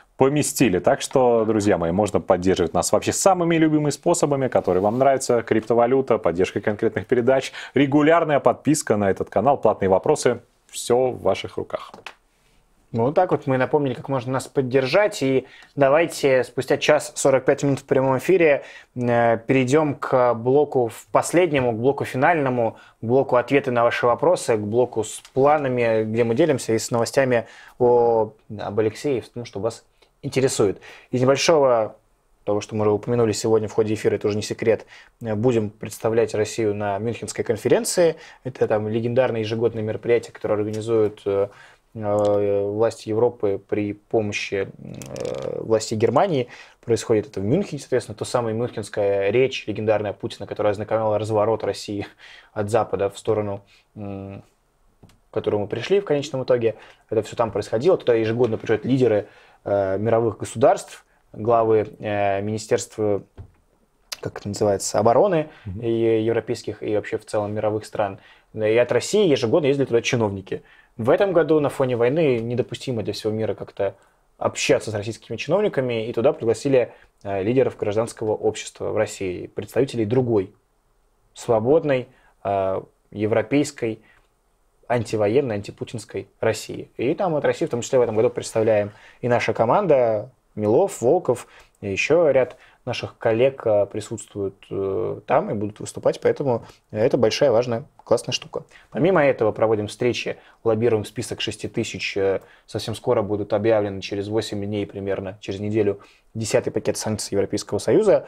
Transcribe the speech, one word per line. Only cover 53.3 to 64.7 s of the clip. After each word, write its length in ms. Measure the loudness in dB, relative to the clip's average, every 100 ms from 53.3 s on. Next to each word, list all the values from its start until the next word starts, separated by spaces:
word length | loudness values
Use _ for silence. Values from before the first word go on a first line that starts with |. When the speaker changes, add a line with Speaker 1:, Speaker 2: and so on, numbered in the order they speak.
| -2 -2 -8 _ _ _ -14
Speaker 2:
м, 480 | -12 -12 -12 -16 -20 _ _ _ _ _ -20 _ _
к 40 |
которому 300 | -6 -2 -2
мы 40 | -4
пришли 320 | -6 -2 -2
в 60 | 0
конечном 380 | -2 -4 -6
итоге. 320 | -2 0 0 -4 -14 -20 -6
Это 120 | -4
всё 140 | -2 -2
там 160 | -2
происходило. 460 | -2 -4 0 2 2
Туда 180 | 2 2
ежегодно 420 | 2 0 0 -2
приезжают 280 | -2 -2 0
лидеры, 420 | 2 2 2 -2 -12 _ _ -2
э, 320 | 0 0 -2
мировых 380 | 0 2 0 -4
государств, 680 | -8 2 4 2 -2 -20 _ _ _
главы, 540 | -6 0 2 4 4 2 -6
э, 420 | -6 -2 0 0
министерства, 800 | -4 -6 -2 -2 -2 -4 -2 -2 -6 -20 -20 _ _ _ _ _ -18 -12
как 180 | -10 -10
это 80 | -8
называется, 520 | -2 0